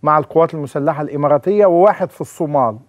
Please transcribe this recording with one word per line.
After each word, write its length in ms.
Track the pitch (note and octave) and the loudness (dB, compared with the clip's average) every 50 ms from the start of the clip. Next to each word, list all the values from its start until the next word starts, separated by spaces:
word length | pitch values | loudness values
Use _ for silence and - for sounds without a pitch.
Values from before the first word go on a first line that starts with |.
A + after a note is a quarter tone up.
| - | 0
مع 140 | D3+ D3+ D#3 | 2 2 2
القوات 360 | D3 - - D#3+ E3 D#3+ - | 0 0 0 0 0 0 -2
المسلحة 480 | D#3+ C#3+ C3 - D3+ C#3 D#3 D#3 C#3+ | -8 -10 -8 -8 -4 -4 -4 -4 -4
الإماراتية، 640 | D3+ C#3+ - C#3+ D3 C#3+ D3 C#3+ - F3+ G3+ G#3 G#3 | -8 -8 -6 -4 0 0 0 0 0 0 2 2 4
وواحد 440 | F#3+ E3+ E3+ F#3 G#3+ - - F#3+ D#3 | 4 4 4 4 4 2 0 -6 -8
في 120 | - - | -8 -12
الصومال 560 | D3+ - - - E3+ D3 D3 C#3+ B2+ A2+ G#2+ A2 C3 | -14 -14 -8 -8 -8 -4 -2 -2 -2 -2 -4 -8 _